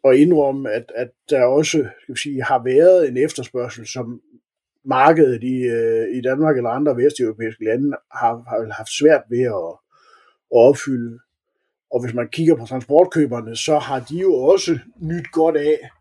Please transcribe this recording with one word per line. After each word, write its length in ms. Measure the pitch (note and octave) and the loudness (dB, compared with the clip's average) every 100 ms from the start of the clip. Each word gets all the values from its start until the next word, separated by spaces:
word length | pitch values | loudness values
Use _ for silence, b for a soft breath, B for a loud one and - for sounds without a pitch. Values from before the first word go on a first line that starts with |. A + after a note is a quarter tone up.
at 120 | C3+ C3 | 6 6
indrømme, 560 | D#3 D#3+ C#3 C3+ C3 | 6 4 2 -2 -4
at, 200 | G#2+ A#2 A2+ | -6 -6 -8
at 140 | B2 _ - | -10 _ -2
der 140 | C#3 B2 | 2 4
også, 420 | C#3 D3+ D#3+ A#2 - | 2 2 -2 -4 -8
skal 140 | - B2 | -14 -10
vi 40 | |
sige, 240 | C#3+ C3+ | -8 -6
har 200 | B2+ C3 | -2 -2
været 440 | B2 C3 F3 F#3 D3 | 2 6 6 6 2
en 100 | B2 | 0
efterspørgsel, 720 | D#3 - A#2+ B2 A#2+ - A2 | -2 -4 -10 -8 -8 -12 -14
som 340 | C3 A#2 A#2+ _ B2 _ _ _ _ C3+ | -10 -10 -14 _ _ _ _ _ _ -4
markedet 580 | C3 C#3+ E3 C#3+ A#2 | 2 4 6 2 2
i, 120 | B2 B2+ | -4 -2
øh, 640 | B2 A#2 A2+ A2+ A2 B2+ | -2 0 0 0 -2 -4
i 40 | |
Danmark 360 | B2 C3+ D#3 C3 | -4 0 0 0
eller 120 | A#2+ | -2
andre 280 | B2 D3+ B2 | -2 -2 2
vesteuropæiske 680 | C#3 D3 A#2 G#2+ A2+ A2 A2 | 0 0 -6 -4 -10 -6 -4
lande 320 | A#2+ C#3+ C3 _ | -2 -2 -6 _
har, 320 | - A2+ A#2 - | -4 -4 -4 -6
har 120 | A2 | -6
vel 100 | A2 | -6
haft 200 | - A2 - | -10 -10 0
svært 240 | D3 D3+ - | 4 2 0
ved 120 | A#2+ | -4
at, 300 | B2+ G2+ E2 - _ b b b b b _ | -2 -4 -8 -14 _ b b b b b _
at 80 | A#2+ B2 | 4 6
opfylde. 520 | C#3 - B2+ A#2 A#2 _ _ _ _ _ _ _ | 4 -4 -6 -8 -12 _ _ _ _ _ _ _
Og 120 | B2 | -8
hvis 100 | B2 | -6
man 160 | A#2+ A#2 | -6 -8
kigger 260 | D#3 D#3+ C#3+ | -2 0 0
på 100 | A2+ | -2
transportkøberne, 920 | C3 B2 D3+ F3+ E3 C#3 A#2+ A2+ A2+ | -12 0 2 2 0 -2 -4 -10 -8
så 240 | - D3+ | -2 -2
har 200 | A#2 C3+ A#2 | -2 -8 -8
de 80 | E3 | -4
jo 160 | F#3+ | 0
også 460 | C#3+ C3+ F#3+ F3 C#3+ - _ | 2 2 2 2 -6 -6 _
nydt 300 | D#3+ E3+ - | -8 -8 -6
godt 260 | D#3+ D#3+ D3+ | 0 0 0
af 320 | D3 D3+ D3 _ | 0 -2 -4 _